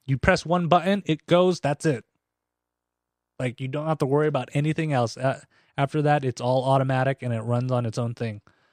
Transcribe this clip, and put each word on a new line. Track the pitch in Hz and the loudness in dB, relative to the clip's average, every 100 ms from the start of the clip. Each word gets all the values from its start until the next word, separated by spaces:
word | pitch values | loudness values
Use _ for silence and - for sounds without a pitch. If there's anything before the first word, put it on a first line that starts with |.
| - | -4
you | 135 | 0
press | - 175 156 | 2 2 0
one | 175 165 | 0 4
button, | 175 175 202 | 2 2 -2
it | 165 156 - | -2 -4 2
goes, | 175 180 170 | 4 4 2
that's | 143 147 | -2 -2
it. | 160 120 - _ _ _ _ _ _ _ _ _ _ _ _ - | -2 -2 -6 _ _ _ _ _ _ _ _ _ _ _ _ -6
Like, | 127 117 | -6 -6
you | 131 | -6
don't | 147 156 | -4 -4
have | 151 | -2
to | 135 | 2
worry | 147 151 | 2 2
about | 143 123 | 0 -2
anything | 143 151 156 156 | -2 0 -2 0
else. | 135 117 - | 0 0 -2
A-, | 131 - - _ _ - | -4 -4 -10 _ _ -4
after | 139 156 | -2 0
that, | 147 147 | 2 2
it's | 135 - | 0 -2
all | 123 131 | 0 2
automatic | 127 135 135 131 131 135 | 2 2 2 0 0 -2
and | 123 | -4
it | 113 | -4
runs | 113 120 127 | -2 -2 0
on | 123 | -2
its | 117 123 | -2 -4
own | 120 | -6
thing. | 120 117 104 - _ _ | -6 -8 -8 -16 _ _